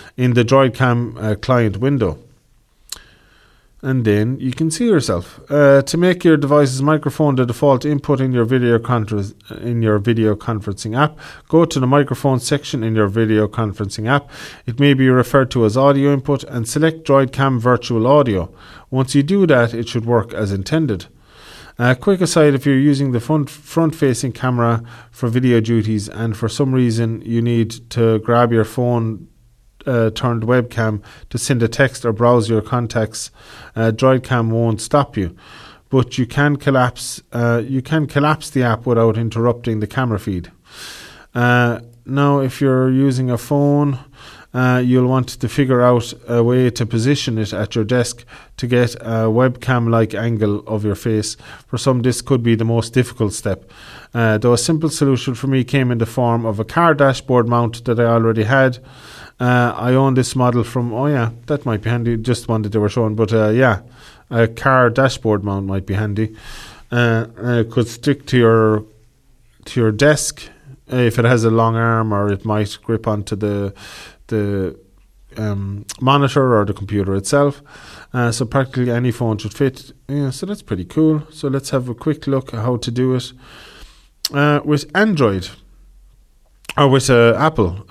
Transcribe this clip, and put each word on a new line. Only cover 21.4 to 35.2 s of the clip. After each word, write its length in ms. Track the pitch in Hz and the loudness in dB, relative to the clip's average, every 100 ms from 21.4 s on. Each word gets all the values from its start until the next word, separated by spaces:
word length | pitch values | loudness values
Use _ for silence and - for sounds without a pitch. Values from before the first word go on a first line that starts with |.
| - - - - | -20 -20 -16 -2
Uh, 160 | 123 | 0
quick 280 | 127 - 185 | 0 0 0
aside, 320 | 180 165 151 | 2 4 4
if 120 | 139 143 | 2 2
you're 140 | 135 | 2
using 320 | 147 135 139 | 2 2 0
the 80 | 120 | -2
front, 300 | - 156 135 | -2 -2 -2
front-facing 840 | - - 165 165 156 139 117 131 | -10 -6 -2 -2 0 0 0 -4
camera 500 | - 131 123 117 117 117 - - | -4 -2 0 0 0 -4 -18 -20
for 160 | - 123 | -6 -2
video 320 | 120 127 117 | 0 4 2
duties 480 | 110 117 107 107 101 | 2 0 0 -4 -6
and 300 | - 113 101 | -6 -6 -4
for 100 | 107 | -4
some 240 | - 135 | -2 0
reason 500 | 131 123 110 113 113 - | 2 0 0 -2 -4 -4
you 160 | 117 | -2
need 480 | 117 120 113 - - | 0 0 -2 -6 -8
to 300 | 120 113 110 | 0 2 2
grab 340 | 110 120 120 | 2 2 4
your 100 | 113 | 2
phone, 640 | 107 - 123 120 113 110 - _ _ _ _ _ - | 0 -2 -2 0 -2 -8 -14 _ _ _ _ _ -4
uh, 240 | 120 113 | 0 0
turned 320 | 104 127 117 | -2 -2 -2
webcam 600 | 113 127 113 - 110 107 - - - | 0 0 0 -2 -4 -4 -8 -20 -10
to 80 | 120 | -6
send 240 | - 123 | -2 0
a 60 | 113 | 0
text 380 | 113 135 - 117 | 2 0 0 -4
or 80 | |
browse 340 | 107 120 123 107 | 2 4 4 2
your 140 | 110 | -2
contacts, 720 | 107 123 117 120 110 - - - - - - 110 | 0 -4 -2 -4 -4 -6 -14 -18 -20 -20 -10 -2
uh, 160 | 113 | -2
DroidCam 560 | 113 131 131 - 123 113 | 2 2 2 0 -2 0
won't 300 | 113 117 107 | 0 0 -2
stop 380 | - 147 135 | 0 0 0
you, 180 | 110 | -4